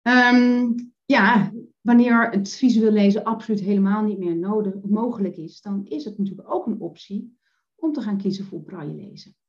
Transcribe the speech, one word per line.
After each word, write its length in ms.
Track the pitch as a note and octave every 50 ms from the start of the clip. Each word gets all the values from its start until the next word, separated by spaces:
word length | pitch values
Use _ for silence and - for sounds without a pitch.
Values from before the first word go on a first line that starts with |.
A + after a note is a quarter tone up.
Ehm, 720 | _ A#3+ B3 B3 B3 B3 B3 B3 B3 B3 B3 B3 B3 A#3+ A#3 A#3+ - - _ _ _
ja, 460 | - C#4 C#4 C#4 A3+ A#3+ G#3+ D#3+ - - A#3 - _ _ _
wanneer 480 | _ G#3 A#3+ A#3+ A#3+ A#3+ A#3 A#3 A3+ -
het 200 | - G3 G3 -
visueel 420 | - - C4+ B3 G#3 A3+ A3 A3
lezen 320 | G#3+ G#3 G3+ G3+ G3 G#3+ -
absoluut 360 | A3+ A3+ A3 - - G#3+ G3+
helemaal 440 | F3 G3 G#3 G3 G3 G3 G3+ G#3+ G#3+
niet 140 | G#3+ G3+
meer 180 | F#3+ F3+ F3 E3
nodig, 380 | E3+ F3+ G3+ G#3+ G#3+ G3+ F#3+ F#3+ - -
mogelijk 540 | G3+ G#3 G#3+ A#3 B3+ - - G3 F3 -
is, 240 | E3+ D#3 E3 - -
dan 240 | _ G3+ G3 G3 -
is 200 | - - - -
het 120 | G#3 -
natuurlijk 320 | - G3 G3 F3 - - -
ook 160 | - - -
een 140 | A#3 - -
optie 580 | - E3 - - - - G3 G#3+ - - _ _ _ _ _ _ _ _ _
om 180 | _ E4 D#4+ D4
te 80 | C4+
gaan 160 | G#3 G#3 G3+
kiezen 280 | G3 G3 F#3+ E3+ - F#3+
voor 160 | - - E3
braille 320 | D3+ - F#3+ E3+ D3 D3+ D#3
lezen. 420 | D3+ - - - - - - _ _ _